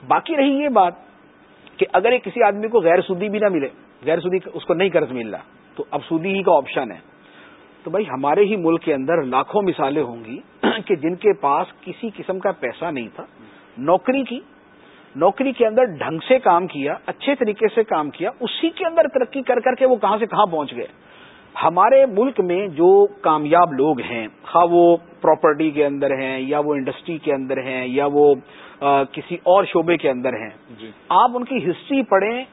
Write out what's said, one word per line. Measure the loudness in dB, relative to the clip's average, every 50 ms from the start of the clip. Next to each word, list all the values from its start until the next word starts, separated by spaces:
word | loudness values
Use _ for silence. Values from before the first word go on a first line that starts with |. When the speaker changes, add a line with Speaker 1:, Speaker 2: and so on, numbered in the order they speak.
| 0 0
Speaker 1:
باقی | -2 0 0 -2 0
رہی | 0 2 2
یہ | 0 0 -2 0
بات | 2 2 2 2 0 -8 -20 -20 _ _ _ _ _ _ _ _ _ _ _ -20 _
کہ | -6 -4 0
اگر | 0 0 2 2
ایک | 0 0 -2
کسی | -6 -2 0
آدمی | 0 0 0 -2 -6 0
کو | 0 2
غیر | 4 4 2 2
سودی | 2 -2 -4 -4 -4 -4
بھی | -2 0
نہ | 0 0
ملے، | 0 0 -4 -4 -10 -16 _ _ _ _
غیر | -2 -2 -2 -2
سودی | -2 -2 -4 -4 -4 -8 -14
اس | -12 -4
کو | -4 -2
نہیں | 0 0 0
قرض | 0 0 -2 0
مل | -6 -8 -8 -8
رہا، | -10 -14 -14 _ _ _ _ _ _
تو | -12 -12 _
اب | -8 -10 -6 -4
سودی | -6 -4 -2 -2 -4
ہی | -2
کا | 2 2 2
آپشن | 2 2 -2 -6 -6 -6 -6
ہے۔ | -12 -16 _ _ _ _ _ -20 _ -20 -20 -20 -20 _ -20 _ _ _
تو | _ -6
بھائی، | -4 -4 -4 -4
ہمارے | -6 -4 -2 0 2 2 2
ہی | 2 2
ملک | -2 0 0 0 0
کے | 0 -2 -2
اندر | -2 0 0 0 0
لاکھوں | 0 0 -2 -2 -2 0 -2 -2
مثالیں | 0 0 -2 -2 -2 -2 -2 -2
ہوں | -4 -4 -8 -14 -14
گی | -14 -16 -16 -16 _ _ _
<clears throat> | -2 -2 -2 -2 -2
کہ | -4 -4
جن | -2 -2 -6 -6
کے | 0 0 0
پاس | 0 2 0 0 0 0 -2 -6 -10 _
کسی | -16 -16 -14 -10 -12 -12 -12
قسم | -10 -8 -8 -8 -4
کا | -4 -4
پیسہ | -4 -4 -8 -8 -8 -8 -8
نہیں | -8 -6 -8 -10 -10 _
تھا، | -18 -18 _ _ _ -20 -20 -20 -20 _ _ _ -6
نوکری | 0 0 0 2 2 -2 -2 -2 -4
کی، | -6 -10 -14 -14 _ _ _ _ _ _ _ _ -20 -20 _ -20 _ _
نوکری | 0 0 0 2 0 -2 -4
کے | 0 0 0
اندر | 2 2 2 0
ڈھنگ | 0 -2 -8 -6 -6 -6 -8 0 2
سے | 2 4
کام | 4 4 4 4 2
کیا، | -2 -6 -6 -6 -6 -6 -6 -8
اچھے | -12 -12 _ -4 -4 -2
طریقے | 0 -2 -4 0 0 -2 0 2
سے | 0 0
کام | 0 -2 -2 -2 -4
کیا، | -8 -6 -8 -8 -6 _
اسی | -8 -8 -4 -4 -4 -4
کے | -4 -4 -6
اندر | 0 2 2 2 2
ترقی | 0 -2 -4 -2 -4 -8
کر | -2 -2 -2 0
کر | 2 0 2
کے | 2 2
وہ | 2 2
کہاں | 2 2 0 0 0
سے | -2
کہاں | -2 2 0 0
پہنچ | 2 0 -6 -6 -6 -8
گئے۔ | -12 -12 -12 -14 _ _ -20 -20 -20 -20 -20 -20 -20 _ -18 -8 -2
ہمارے | -2 0 2 4 4 6 6 6 6
ملک | 4 2 0 0 0 0 -2
میں | -2 -2 -2 -2 -4
جو | -6 0 2 4 6 8 6 6
کامیاب | 4 2 -2 0 0 0 0 2 2 4 4 4 4
لوگ | 2 0 0 0 0 -2
ہیں، | -4 -8 -8 -8 -8 -10 -14 _
خواہ | -16 0 2 2 4 6
وہ | 6 6 6 6 6 4 0 -16 -14 -2
پراپرٹی | 2 2 2 4 2 2 2 2 -2 -2
کے | 0 0 0
اندر | 0 0 -2 -2 -2 -2 -2
ہیں | -4 -6 -6 -6
یا | -6 -4 -4 -2
وہ | -2 -2 -4
انڈسٹری | -4 -4 -6 -8 -10 -10 -10 -10 -6
کے | -4 -4
اندر | -4 -4 -4 -6 -6 -6
ہیں | -6 -6 -8 -6 -6
یا | -4 -2 -2 -2 0
وہ، | 2 4 6 6 4 2 -2 -20 -20 -20 -20 -20 -14 -4
آ، | 0 0 2 2 0
کسی | -2 -8 -16 -10 -10 -12
اور | -4 _ 4 4 4 4
شعبے | 2 0 0 0 0 -2
کے | 0 0 -2
اندر | -4 -2 -4 -6
ہیں، | -6 -6 -10 -14 -16 -20 _ -20 -20 -20
Speaker 2:
جی۔ | -20 -20 -20 _ _ 0
Speaker 1:
آپ | 2 4 4 4 0
ان | -4 -8
کی | -6 -6 -4 -4 -4
ہسٹری | -6 -6 -6 -4 -2 -2
پڑھیں۔ | 0 2 0 0 0 0 -4 -8 -10 _